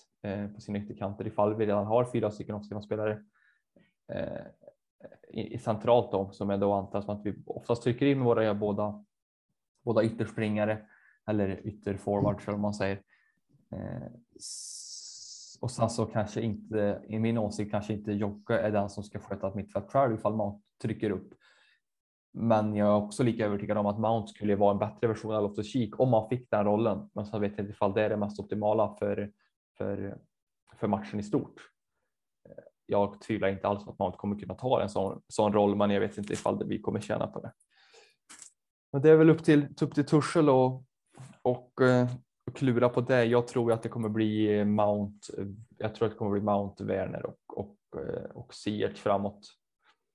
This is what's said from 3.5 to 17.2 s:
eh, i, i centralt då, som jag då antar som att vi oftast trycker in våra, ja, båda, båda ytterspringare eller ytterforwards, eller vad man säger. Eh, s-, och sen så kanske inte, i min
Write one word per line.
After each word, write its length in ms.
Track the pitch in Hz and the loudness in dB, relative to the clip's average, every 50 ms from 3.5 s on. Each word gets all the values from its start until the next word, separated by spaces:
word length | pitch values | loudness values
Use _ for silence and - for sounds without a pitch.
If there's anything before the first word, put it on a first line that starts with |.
| _ _ _ _ _ _ _ _ _ _ _ - | _ _ _ _ _ _ _ _ _ _ _ -10
eh, 340 | - - - - - - - - - _ _ - - _ _ _ _ _ - - - _ _ - | -8 -8 -6 -6 -8 -10 -12 -16 -20 _ _ -20 -20 _ _ _ _ _ -20 -20 -20 _ _ -12
i, 260 | - 120 101 - - | -10 -10 -8 -8 -10
i 40 | 123 | -6
centralt 540 | - 117 107 101 - 120 120 120 104 - | -4 -4 -4 0 4 6 6 6 6 2
då, 200 | 104 95 98 98 | 0 -2 -2 -4
som 180 | - - 101 101 | -6 -4 -2 -2
jag 100 | 101 98 | 0 2
då 120 | 101 101 | 2 2
antar 300 | 101 98 95 - - 101 | 2 0 0 -4 -6 -6
som 140 | - 104 104 | -4 -6 -6
att 100 | 104 104 | -6 -6
vi 160 | 104 - - - | -6 -8 -8 -10
oftast 360 | - - - - - 120 - | -10 -10 -6 -4 -2 -2 0
trycker 240 | - 127 117 - 139 | 0 -2 0 2 2
in 180 | 143 139 135 123 | 2 2 4 4
våra, 200 | 117 113 110 110 | 4 4 4 4
ja, 100 | 107 101 | 2 2
båda, 500 | 104 107 104 101 104 104 104 104 - - _ _ _ _ _ _ _ _ _ _ _ _ _ _ _ - | 0 -2 -2 0 -2 -2 -4 -4 -8 -14 _ _ _ _ _ _ _ _ _ _ _ _ _ _ _ -4
båda 200 | 123 110 110 110 | 2 4 4 4
ytterspringare 840 | 110 113 - 110 - - 113 110 107 104 104 107 110 107 107 - - _ _ _ _ _ _ _ | 2 0 -4 -6 -4 -4 -2 -2 0 0 0 0 0 -2 -4 -8 -14 _ _ _ _ _ _ _
eller 400 | 107 107 104 98 95 95 - - | -2 0 0 0 0 -2 -6 -8
ytterforwards, 760 | 110 - - - 101 98 98 - 104 101 98 95 104 101 - - | -10 -12 -8 -6 -6 -6 -4 -4 -2 0 0 2 0 0 -2 -4
eller 80 | 104 | -6
vad 80 | 104 104 | -4 -2
man 140 | 104 104 104 | -2 -2 -2
säger. 280 | - 98 98 98 101 - _ _ _ _ _ _ _ _ _ _ _ _ _ | -2 -2 -2 -2 -4 -10 _ _ _ _ _ _ _ _ _ _ _ _ _
Eh, 400 | - - - - - - - - - - - _ - | -12 -10 -10 -10 -10 -10 -12 -14 -16 -20 -20 _ -20
s-, 1200 | - - - - - - - - - - - - - - - - - - - - - - - - - | -18 -16 -16 -14 -14 -14 -14 -16 -16 -16 -16 -16 -16 -16 -18 -18 -18 -18 -20 -20 -20 -20 -20 -10 -8
och 100 | 127 120 | -8 -6
sen 200 | - - 113 110 | -2 0 -2 0
så 160 | - 120 110 | 0 -2 -4
kanske 340 | - - 113 101 - - 110 | -2 -2 -4 -4 -4 -4 -4
inte, 640 | 113 113 101 - - - 107 107 101 101 92 - - - | -4 -4 -4 -6 -6 -4 -2 0 0 0 -2 -4 -6 -6
i 100 | 107 | -4
min 200 | 110 | -2